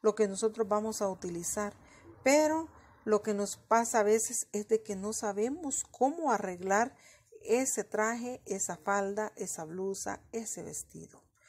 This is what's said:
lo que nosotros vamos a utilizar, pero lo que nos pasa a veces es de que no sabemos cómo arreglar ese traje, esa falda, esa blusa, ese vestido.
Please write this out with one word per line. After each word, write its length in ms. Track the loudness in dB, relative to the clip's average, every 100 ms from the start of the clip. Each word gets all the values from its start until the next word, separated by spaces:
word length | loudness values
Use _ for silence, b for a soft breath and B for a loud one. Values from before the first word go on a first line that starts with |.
lo 120 | 2
que 140 | 2 0
nosotros 400 | 2 -2 0 0
vamos 340 | 0 0 -2
a 60 | -2
utilizar, 680 | -2 -6 -6 -6 -4 -4 -8 B B B -4
pero 460 | 4 6 6 2 -4 B B B
lo 180 | 0 0
que 100 | 2
nos 240 | -2 -2 -6
pasa 440 | _ 2 4 2
a 40 |
veces 440 | 4 4 2 -4 -4
es 160 | -6 0
de 140 | 0
que 140 | 0 -6
no 160 | -6
sabemos 720 | -4 -4 -2 -2 -2 -4 -4 -6
cómo 420 | 2 2 2 2
arreglar 640 | 2 0 -6 2 4 2 -2 b b b -20
ese 420 | 0 2 2 -2
traje, 580 | -2 0 0 0 -6 -8
esa 320 | -6 -4 -4 -4
falda, 560 | 0 0 0 -2 -4 -6
esa 280 | -8 -8
blusa, 560 | -8 -6 -6 -6 -8 -10 _
ese 300 | -8 -8 -10
vestido. 600 | -10 -12 -12 -16 -18 -20 _ _